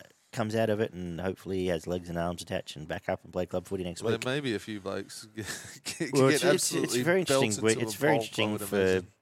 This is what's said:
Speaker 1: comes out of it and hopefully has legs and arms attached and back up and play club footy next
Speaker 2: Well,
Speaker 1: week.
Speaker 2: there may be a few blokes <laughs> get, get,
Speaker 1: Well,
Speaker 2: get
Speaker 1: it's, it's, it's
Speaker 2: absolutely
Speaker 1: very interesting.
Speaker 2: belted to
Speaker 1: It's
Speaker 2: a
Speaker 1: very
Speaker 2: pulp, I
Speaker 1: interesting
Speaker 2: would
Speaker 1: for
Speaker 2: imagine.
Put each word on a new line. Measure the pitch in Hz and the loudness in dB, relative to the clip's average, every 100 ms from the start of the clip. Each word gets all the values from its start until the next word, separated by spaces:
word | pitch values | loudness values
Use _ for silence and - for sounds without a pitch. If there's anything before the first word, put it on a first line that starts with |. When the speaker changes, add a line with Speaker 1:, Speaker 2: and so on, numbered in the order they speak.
| - _ _ | -8 _ _
Speaker 1:
comes | - 107 113 | -4 -2 0
out | 113 | 2
of | 107 | 2
it | 110 | -2
and | 87 90 85 | -4 -8 -4
hopefully | 92 90 85 95 92 | -4 -4 -4 -2 0
has | 82 80 | -2 -2
legs | 90 87 | -6 -4
and | 85 | -2
arms | 85 87 | -2 -4
attached | - 95 - - | -6 -6 -6 -14
and | 78 | -8
back | 80 - | -8 -4
up | 92 | -6
and | - | -4
play | 92 | -6
club | 87 90 87 | -4 -4 -4
footy | 98 | -6
next | 90 82 | -6 -4
Speaker 2:
Well, | 110 | -2
Speaker 1:
week. | 113 | -2
Speaker 2:
there | 120 | -2
may | 135 | -4
be | 139 | -2
a | 101 | -4
few | - 107 | -4 -8
blokes | 95 98 - - 110 | -6 -8 -8 -14 -14
<laughs> | 107 | -10
get, | 104 - - - - - | -10 -10 -12 -14 -12 -8
get, | 151 | 0
Speaker 1:
Well, | 143 135 | 6 6
Speaker 2:
get | 143 | 6
Speaker 1:
it's, | |
it's, | |
it's | 131 | 4
Speaker 2:
absolutely | 170 - 160 - 117 | 4 2 0 0 2
Speaker 1:
very | 127 190 | 4 2
interesting. | 180 135 120 | 4 4 4
Speaker 2:
belted | 101 110 110 | 2 2 2
to | |
Speaker 1:
It's | 113 | 0
Speaker 2:
a | 101 | 0
Speaker 1:
very | 143 | 2
Speaker 2:
pulp, | 113 | 2
I | |
Speaker 1:
interesting | 110 - 107 | 2 -2 0
Speaker 2:
would | 104 | 0
Speaker 1:
for | 101 101 | 0 2
Speaker 2:
imagine. | 95 92 92 _ | 4 4 0 _